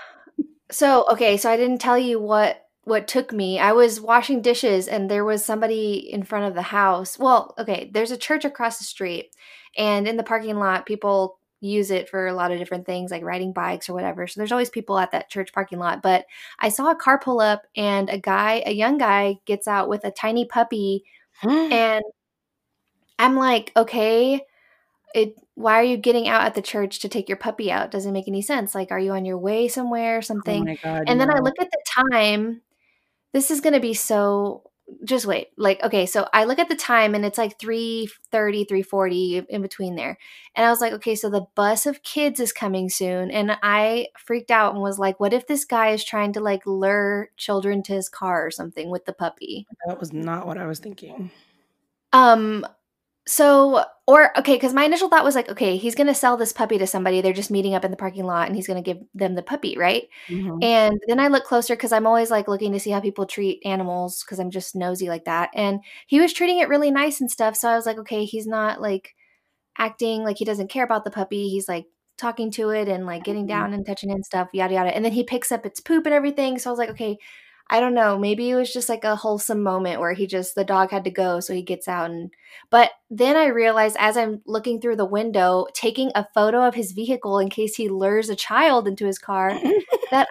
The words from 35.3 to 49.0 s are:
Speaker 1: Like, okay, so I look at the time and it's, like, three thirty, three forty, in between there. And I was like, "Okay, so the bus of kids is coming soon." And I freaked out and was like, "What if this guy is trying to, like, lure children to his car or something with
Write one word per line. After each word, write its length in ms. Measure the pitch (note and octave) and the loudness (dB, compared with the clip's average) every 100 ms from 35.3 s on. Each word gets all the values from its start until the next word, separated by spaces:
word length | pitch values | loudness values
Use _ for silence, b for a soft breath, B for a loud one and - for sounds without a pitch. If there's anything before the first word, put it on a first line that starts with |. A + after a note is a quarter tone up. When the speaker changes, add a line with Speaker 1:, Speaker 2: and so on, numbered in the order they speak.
| E3 - - | -4 -6 -2
Speaker 1:
Like, 240 | G3+ F#3+ | 0 2
okay, 220 | A3+ G#3+ F3+ | 0 0 0
so 220 | G#3+ G3 | 0 2
I 100 | G#3+ | 4
look 140 | A3 C#4 | 4 2
at 80 | E4+ | 0
the 60 | D#4+ | -2
time 380 | - A#3 G#3+ | 2 4 4
and 100 | G#3 G#3 | 2 -2
it's, 120 | A3 | -2
like, 200 | G#3+ - | -4 -6
three 480 | G#3+ A3+ A3+ A3+ G#3+ - - | -6 -6 -4 -6 -8 -12 -4
thirty, 320 | A3+ G#3 G#3 | -2 0 -2
three 180 | G3+ G3 | -2 -2
forty, 560 | G3 G3 F#3+ F3+ F3+ F3 F3+ | -2 0 0 0 -2 -2 -4
in 120 | G#3 | -6
between 340 | F#3+ - F#3 E3+ | -6 -6 -8 -6
there. 220 | C3 - B B B - | -8 -10 B B B 0
And 100 | A#3 | 2
I 40 | |
was 100 | A#3 | 2
like, 100 | A#3 | 0
"Okay, 200 | G#3+ A#3 G#3+ | -2 -4 -2
so 140 | G#3+ | -2
the 160 | G3+ F#3 - | -2 -2 0
bus 300 | G#3 A3 C#4+ | 0 2 -2
of 160 | C#4 | -6
kids 360 | - D4+ D4 - | -6 -2 -2 0
is 120 | A#3 | -4
coming 380 | - G#3 F#3+ F#3 | -4 -4 -2 -4
soon." 400 | - F#3 F3+ F#3 | -4 -2 -2 -4
And 260 | G#3 G#3 G#3+ | -2 -2 -2
I 460 | G#3 G#3 G#3+ A#3 - - | 0 2 2 0 -6 -10
freaked 320 | - A#3 A#3 | -6 -4 2
out 220 | A3+ G#3 | 4 4
and 80 | G3+ | 0
was 160 | G3 G3 | -4 -2
like, 200 | G3 F#3+ | -2 0
"What 120 | G3+ | 0
if 120 | A#3+ B3 | 0 0
this 160 | C#4+ - | -4 0
guy 240 | A#3 A3 | 2 2
is 140 | G#3+ | 0
trying 280 | - G#3+ G#3 | -2 -4 -2
to, 60 | G#3 | -2
like, 260 | G#3+ G3 G3+ | -2 -2 -2
lure 640 | F#3+ F#3+ G#3 G3+ G3+ - - | -2 0 2 0 -2 -6 -8
children 440 | - G3 G3 G3+ | -4 -2 0 -2
to 100 | F#3+ | -4
his 140 | G3 F#3+ | -6 -6
car 360 | - F#3 F3 D#3+ | -6 -2 -2 -2
or 40 | |
something 380 | - E3+ E3 E3+ | -8 -12 -10 -8
with 160 | F3+ | -8